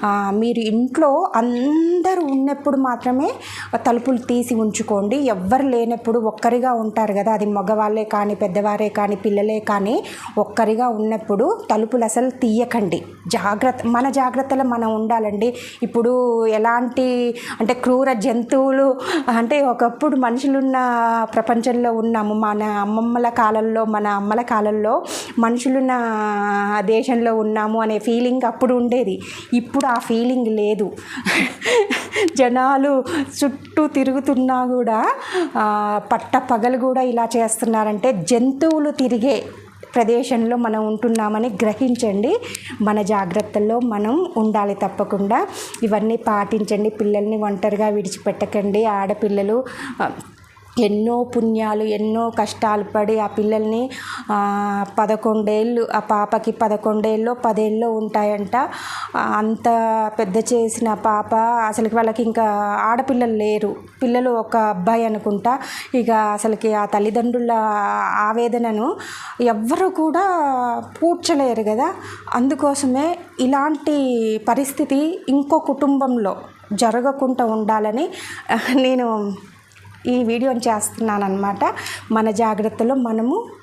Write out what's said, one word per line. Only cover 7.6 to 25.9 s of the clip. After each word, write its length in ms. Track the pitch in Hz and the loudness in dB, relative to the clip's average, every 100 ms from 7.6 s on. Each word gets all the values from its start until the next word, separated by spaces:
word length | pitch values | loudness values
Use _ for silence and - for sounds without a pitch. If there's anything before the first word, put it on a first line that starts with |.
| 190 214 214 214 | 0 0 2 0
కానీ 300 | 214 208 208 | -2 0 0
పెద్దవారే 540 | 202 202 185 202 208 214 | 0 0 0 0 0 -2
కానీ 280 | 208 208 202 | 0 0 0
పిల్లలే 420 | 220 202 208 220 | 0 2 2 0
కానీ 460 | 214 202 196 302 - - - - | 0 0 0 0 -2 -12 -8 -2
ఒక్కరిగా 500 | 208 - 220 220 247 | -2 2 2 2 0
ఉన్నప్పుడు 720 | 214 214 220 220 202 277 440 - | 0 -2 -2 -2 0 2 0 0
తలుపులు 340 | 214 220 254 | 0 2 0
అసలు 260 | 226 240 254 | 0 0 -2
తీయకండి. 720 | 254 247 220 240 240 202 160 - - - | 0 0 2 0 0 0 -2 -6 -14 -4
జాగ్రత్త, 580 | 214 190 208 262 247 233 | -2 0 2 0 0 0
మన 240 | 233 269 | 0 2
జాగ్రత్తలో 540 | 277 254 247 269 269 | 2 0 0 -2 0
మనం 300 | 254 240 226 | 0 0 0
ఉండాలండి. 600 | 220 220 233 214 202 233 240 - - | 0 0 0 0 0 -2 -2 -12 -6
ఇప్పుడు 640 | 240 233 233 254 247 226 220 | -2 2 2 4 2 2 2
ఎలాంటి, 880 | 214 220 233 247 247 254 247 240 233 - - | 2 2 2 0 0 0 2 0 -4 -10 -4
అంటే 140 | 220 | -2
క్రూర 380 | 247 - 254 269 | 0 2 4 4
జంతువులు, 840 | 247 196 233 233 269 269 269 277 262 370 349 269 | 2 0 0 2 2 4 4 2 2 -2 -2 0
అంటే 340 | 233 233 294 | 0 2 2
ఒకప్పుడు 540 | 269 240 240 240 302 277 | 2 2 0 2 0 2
మనుషులున్న 600 | 247 233 277 269 269 262 254 240 233 233 226 | 2 0 2 2 2 2 2 2 2 2 0
ప్రపంచంలో 580 | 226 226 233 247 240 240 | 0 0 0 2 2 0
ఉన్నాము, 420 | 226 226 226 208 | 0 0 0 0
మన 280 | 214 220 208 | 0 0 0
అమ్మమ్మల 680 | 214 208 202 220 233 240 240 | -2 -2 0 0 0 0 0
కాలంలో, 560 | 240 220 220 220 220 | 2 2 2 0 0
మన 220 | 220 214 208 | 0 0 0
అమ్మల 340 | 202 202 220 | -2 0 -2
కాలంలో 640 | 233 220 208 214 208 277 - - - - | 0 0 0 0 0 0 -2 -10 -6 0
మనుషులున్న 600 | 226 240 262 262 262 | 0 2 0 0 2